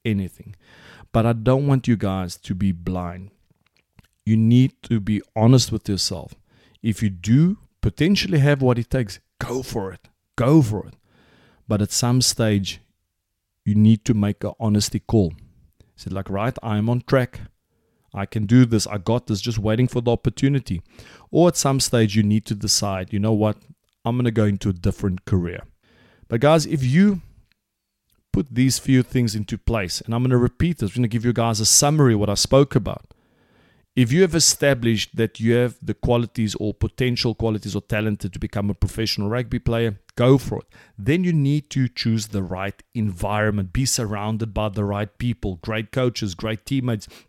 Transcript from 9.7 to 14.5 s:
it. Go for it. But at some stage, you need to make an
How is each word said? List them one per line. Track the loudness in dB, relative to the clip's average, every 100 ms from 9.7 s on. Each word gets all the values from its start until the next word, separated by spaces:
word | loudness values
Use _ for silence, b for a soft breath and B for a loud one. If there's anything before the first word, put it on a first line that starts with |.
| -6 -8
it. | -10 _ _ _ -2
Go | 4 4
for | 4 0 -8
it. | -16 b b b b b b -4
But | -2
at | 0
some | 0 0 2
stage, | 2 0 2 0 -2 -8 _ _ _ _ _ _ _ _ -2
you | 4
need | 6 4 2
to |
make | 0 -2 -4
an | -8